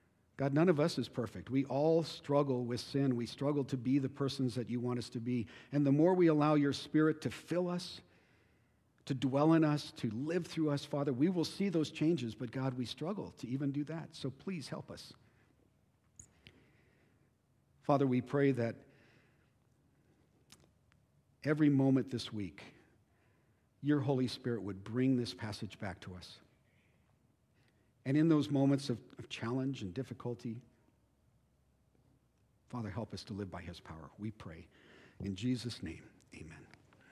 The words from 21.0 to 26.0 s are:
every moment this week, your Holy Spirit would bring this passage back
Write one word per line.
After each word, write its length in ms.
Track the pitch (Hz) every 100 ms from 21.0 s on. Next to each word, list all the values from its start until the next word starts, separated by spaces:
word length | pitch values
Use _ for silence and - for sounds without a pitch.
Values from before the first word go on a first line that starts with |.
| _ _ _ _ 139
every 240 | 151 151
moment 420 | 135 135 135 -
this 220 | 120 -
week, 280 | 107 95 - - - _ _ _ _ _ _ _ _ _ _
your 200 | 139 147
Holy 260 | 123 131 127
Spirit 360 | - 123 117
would 200 | 95 95
bring 320 | 101 117 131 127
this 180 | 117
passage 460 | - 110 104 107 -
back 220 | 101 90